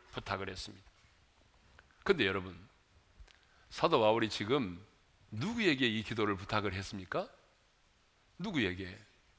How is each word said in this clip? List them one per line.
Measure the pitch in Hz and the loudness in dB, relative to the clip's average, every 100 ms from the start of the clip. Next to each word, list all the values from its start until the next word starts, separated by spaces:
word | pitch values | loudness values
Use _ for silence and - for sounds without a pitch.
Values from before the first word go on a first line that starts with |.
| - | -12
부탁을 | - - 98 95 | -10 -6 -6 -6
했습니다. | 95 - 98 - _ - _ _ _ _ _ _ - - - | -8 -12 -14 -20 _ -20 _ _ _ _ _ _ -20 -20 -4
근데 | - 180 98 | 2 4 4
여러분, | 95 92 87 98 _ _ _ _ - - - _ _ - | 2 -4 -14 -20 _ _ _ _ -20 -20 -20 _ _ -16
사도 | - 160 147 | -2 2 6
바울이 | 107 113 113 | 6 6 2
지금 | - 107 143 98 87 - _ _ _ - | -2 0 0 0 -6 -16 _ _ _ -12
누구에게 | 107 180 233 196 135 123 | -6 -4 0 2 4 2
이 | 110 | 0
기도를 | 104 113 107 95 | -2 0 0 0
부탁을 | 98 107 101 | -2 -2 0
했습니까? | 95 98 98 95 160 226 - _ _ _ _ _ _ _ _ _ - | -4 -6 -8 -6 -6 -6 -12 _ _ _ _ _ _ _ _ _ -10
누구에게? | 196 156 98 92 90 101 - _ _ | -2 0 0 0 -8 -12 -18 _ _